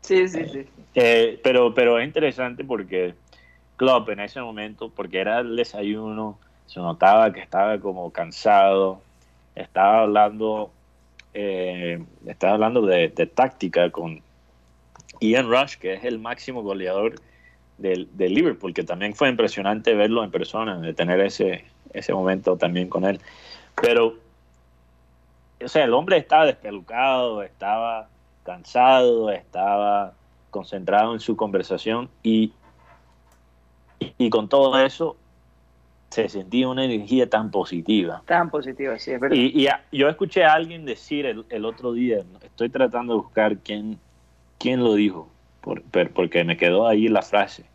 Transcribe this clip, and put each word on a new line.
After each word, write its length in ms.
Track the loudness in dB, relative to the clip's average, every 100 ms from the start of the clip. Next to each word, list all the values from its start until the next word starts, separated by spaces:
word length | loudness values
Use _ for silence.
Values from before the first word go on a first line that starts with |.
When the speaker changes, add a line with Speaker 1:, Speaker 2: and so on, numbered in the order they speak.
Speaker 1:
Sí, 260 | 2 2 2
sí, 140 | -2
Speaker 2:
Eh, 80 | -8
Speaker 1:
sí. 200 | -10 -14 -20 -6 2
Speaker 2:
eh, 440 | 4 6 4 2
pero, 280 | 2 4 4
pero 280 | 4 4 4
es 40 |
interesante 600 | 0 -2 -2 -2 -8 -8
porque 500 | -8 -6 -4 -4 -4 -6 _ _ _ _ _ _
Klopp 320 | 2 2 0
en 100 | -8
ese 220 | -10 -10
momento, 480 | -12 -10 -12 -12 -16
porque 300 | -12 -8 -4
era 180 | -2 -2
el 160 | -2
desayuno, 840 | -4 -4 -4 -6 -6 -8 -8 -10 -12 _ _ _
se 120 | -10
notaba 540 | -8 2 6 6 4
que 80 | 0
estaba 400 | -6 -2 0 -2
como 320 | -6 -8 -10
cansado, 920 | -8 -10 -4 2 6 6 4 0 -4 _ _ _ _ _ -18
estaba 460 | -10 2 4 4
hablando, 680 | 4 4 2 2 -6 -4 -8 _ _ _ _ _ -18
eh, 640 | -8 -6 -4 -6 -6 -8 -8 -12 -20 -20
estaba 240 | -4 0
hablando 280 | 2 2 2
de, 260 | 2 2 2
de 180 | 0 -4
táctica 640 | 0 0 0 -4 0 0
con 320 | -2 -10 -12 _ _ _ _ _ _ _ _ _ -4
Ian 320 | 0 0 2
Rush, 280 | 0 0 -6
que 160 | -8
es 100 | -6
el 160 | -6 -8
máximo 420 | -8 -10 -10 -10
goleador 540 | -6 -6 -4 -2 -2 -6 _ _ _ _ _ _
del, 320 | -4 -4 -4 -2
del 180 | 0
Liverpool, 380 | 2 0 -2 -8
que 120 | -8
también 300 | -6 -6 -6 0
fue 120 | 0
impresionante 680 | 2 -2 0 -4 -2 0 2
verlo 260 | 2 0
en 80 | -2
persona, 480 | -6 -6 -6 -6 -6
de 160 | -8
tener 240 | -4 0 2
ese, 440 | 0 0 -4 -4 -12 _ -16
ese 200 | -14 -6
momento 420 | -2 0 0 0 0
también 320 | 0 -2 -4
con 160 | -2
él. 160 | -2 -4 -10 -20 -20 -20 -14 -2
Pero, 320 | 2 4 2 -2 _ _ _ _ _ _ _ _ _ _ _ _ _ _
o 40 | -2
sea, 140 | 0
el 80 | 2
hombre 260 | 2 2 0
estaba 280 | 4 4 4
despelucado, 960 | 0 -8 -14 -10 -2 0 0 -2 -4
estaba 680 | -10 _ -4 -4 -4 -6 -12 _ _ _
cansado, 840 | -16 -16 -6 2 6 6 6 4 0
estaba 840 | -4 -6 -4 0 0 2 0 -4 -12 _ _ _
concentrado 640 | -12 -10 -10 2 2 2
en 60 | -2
su 160 | -4 -4
conversación 720 | -2 -2 -4 -6 -4 -4 -6 _
y, 300 | 0 2 0 _ _ _ _ -20 _ _ _ _ _ _ _ _ _ _ -12 _
y 120 | 0
con 180 | 0 2
todo 300 | 2 4 4
eso 380 | 2 0 -8 -8 _ _ _ _ _ _ _ _ _
se 180 | -4 -4
sentía 380 | -4 -4 0 0
una 160 | 0
energía 460 | -2 -2 0 2 2
tan 220 | 0 0
positiva. 720 | -2 -2 -6 0 0 0 -6 -2
Speaker 1:
Tan 240 | 0 0
positiva, 480 | -4 -8 -8 -6 -6
sí, 140 | -8
es 80 | -4
verdad. 160 | 0 2
Speaker 2:
Y, 260 | 2 2
y 60 | 2
a-, 160 | 0 _
yo 160 | 2 2
escuché 360 | 2 -2 4
a 100 | 6
alguien 300 | 4 2 -10
decir 400 | -10 -12 -6 -6
el, 220 | -4 -6 -8
el 140 | -8
otro 280 | -8 -6 -6
día, 320 | -2 0 0 -4 -18
estoy 260 | -20 -6 -4
tratando 440 | 0 0 0 -2
de 60 | -2
buscar 380 | -2 0 0 0
quién, 420 | -8 -10 -8 -12 _ _ _ _ _ _
quién 240 | -2 0
lo 120 | 2
dijo, 340 | 4 2 -2 -16 _ _ _
por, 220 | -10 -10
per-, 300 | -4 0 0
porque 300 | 0 0 0
me 140 | 0 0
quedó 320 | 2 2 2
ahí 180 | 2 2
la 160 | 0
frase 420 | 0 -2 -2 -6 -20